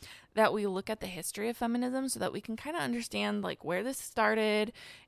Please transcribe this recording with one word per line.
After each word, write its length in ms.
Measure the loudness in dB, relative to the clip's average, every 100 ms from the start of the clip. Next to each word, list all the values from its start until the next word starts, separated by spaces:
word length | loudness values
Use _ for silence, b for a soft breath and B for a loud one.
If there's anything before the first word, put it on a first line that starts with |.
| B B B
that 180 | 4 6
we 140 | 6 0
look 240 | 0 -2
at 100 | -4
the 60 | -6
history 420 | -6 -6 -4 -2
of 80 | 0
feminism 540 | 0 0 0 0 -2
so 100 | -2
that 140 | -2
we 80 | -2
can 160 | -6 -8
kinda 220 | -4 -2
understand, 640 | -2 -2 -2 -2 0 0
like, 200 | -2 -4
where 200 | -2 -2
this 160 | -2 -4
started 760 | -4 2 4 6 4 4 2 -4 B B